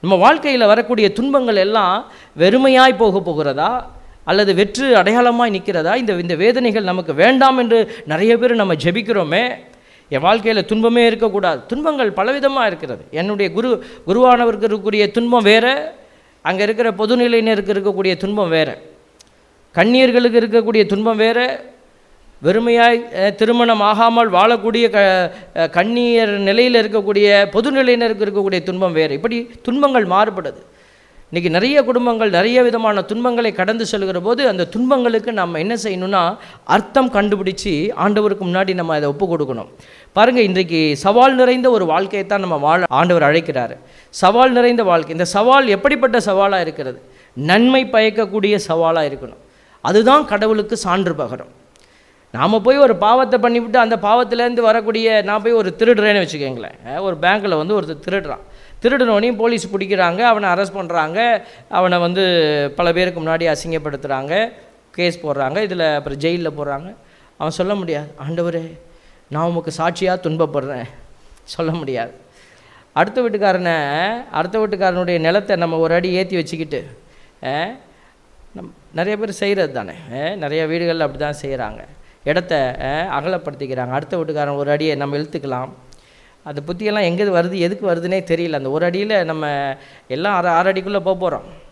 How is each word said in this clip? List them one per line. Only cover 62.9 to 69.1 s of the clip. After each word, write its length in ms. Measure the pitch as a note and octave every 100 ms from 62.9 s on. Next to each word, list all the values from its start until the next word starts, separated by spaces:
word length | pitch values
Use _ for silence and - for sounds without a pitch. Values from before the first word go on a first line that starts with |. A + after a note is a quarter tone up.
பேருக்கு 280 | E3+ F3+ E3+
முன்னாடி 340 | D#3+ E3 E3 D3
அசிங்கப்படுத்துறாங்க, 960 | E3 D#3+ D3+ C#3 C#3 C3+ C#3 F3+ A3+ - - _ _
case 340 | - F3 F3 D3+
போடுறாங்க, 420 | C#3 C3+ D#3+ G#3+
இதுல 280 | F3+ D#3+ D3
அப்புறம் 240 | C#3+ C#3
ஜெயில்ல 280 | D#3 F3 E3 C#3+
போடுறாங்க. 380 | C#3+ C#3 F3 A3 _ _ _ _
அவன் 140 | D#3
சொல்ல 240 | D#3+ F#3 G3+
முடியாது, 360 | F3+ D3 D3 - C#3+
"ஆண்டவரே, 480 | E3+ F3 E3+ E3 D#3+ - _ _